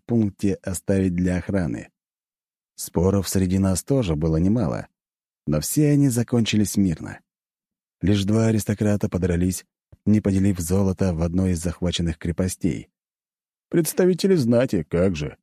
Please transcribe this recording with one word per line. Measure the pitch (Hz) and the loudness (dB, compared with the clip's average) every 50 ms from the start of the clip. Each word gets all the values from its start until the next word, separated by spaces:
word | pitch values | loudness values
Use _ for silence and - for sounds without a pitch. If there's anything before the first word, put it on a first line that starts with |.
| _ | _
пункте | - 120 113 107 98 - - - 98 92 - | -2 0 0 0 0 -2 -2 -2 -2 -2 -4
оставить | - 95 90 - - - 98 98 95 92 87 | -6 -8 -8 -6 -2 0 0 2 2 0 0
для | 90 90 90 90 | 0 0 0 0
охраны. | 90 - - 98 95 85 65 57 - - - _ _ _ _ _ _ _ _ _ _ _ _ _ _ _ _ _ | -2 -4 -4 -4 -2 -2 -2 -4 -8 -10 -14 _ _ _ _ _ _ _ _ _ _ _ _ _ _ _ _ _
Споров | - - - - 82 87 95 98 98 90 - | -16 -10 -4 -2 0 2 2 2 0 0 0
среди | - 95 95 90 95 95 | 0 0 0 2 2 2
нас | 98 95 90 - - | 2 0 0 -2 -2
тоже | - 139 135 113 85 78 | -2 0 0 0 0 -2
было | 76 80 80 78 80 | 0 0 0 0 2
немало, | 90 98 110 123 95 65 57 - - - _ _ _ _ _ _ _ _ _ _ - | 2 2 0 0 -2 -2 -4 -6 -8 -12 _ _ _ _ _ _ _ _ _ _ -6
но | 73 73 76 | -4 -2 -2
все | - - - 147 151 147 | -2 -2 0 2 2 4
они | 147 143 143 135 | 4 4 2 2
закончились | 117 120 113 - 123 120 107 - 110 107 101 - - | 2 0 -2 0 0 0 0 2 2 0 0 2 2
мирно. | 104 98 90 80 - - - - - _ _ _ _ _ _ _ _ _ _ _ _ _ _ _ _ | 2 2 2 0 -2 -8 -14 -14 -16 _ _ _ _ _ _ _ _ _ _ _ _ _ _ _ _
Лишь | 85 95 104 98 95 | 0 0 2 2 2
два | 101 110 113 113 | 0 2 2 2
аристократа | 110 113 104 - - 101 - 107 104 104 104 110 98 | 2 0 0 -2 -2 -2 0 0 0 0 0 -2 -4
подрались, | - 87 90 90 85 85 90 92 90 - - _ _ _ _ _ _ - - | -2 -2 -2 0 0 0 0 -2 -2 -4 -10 _ _ _ _ _ _ -4 0
не | 104 107 104 | 2 2 2
поделив | 101 101 95 95 98 101 92 90 | 2 2 2 2 2 2 0 0
золото | 82 80 92 101 98 95 92 - 98 92 82 | -2 0 0 2 2 2 0 0 0 0 0
в | 80 | 0
одной | 85 85 85 92 95 92 | -2 -2 0 0 0 0
из | 90 80 | 0 -2
захваченных | - 87 - - 90 87 - - 85 82 - - | -2 -4 -4 -4 -4 -4 -2 -2 -2 -4 -4 -4
крепостей. | - 85 82 - 92 92 - - - 82 58 55 - _ _ _ _ _ _ _ _ _ _ _ _ _ _ _ _ - | -6 -4 -2 -2 -2 -4 -4 -2 -2 -2 -2 -4 -8 _ _ _ _ _ _ _ _ _ _ _ _ _ _ _ _ -4
Представители | - 170 156 - - - 185 185 185 - - 190 190 | -2 0 0 0 0 2 2 2 2 2 2 2 2
знати, | 160 120 117 120 117 135 - 107 87 76 | 2 2 2 2 2 2 0 0 -4 -2
как | - 85 85 92 101 87 | -2 0 0 0 0 0
же. | 73 73 65 - - | -2 -6 -10 -10 -14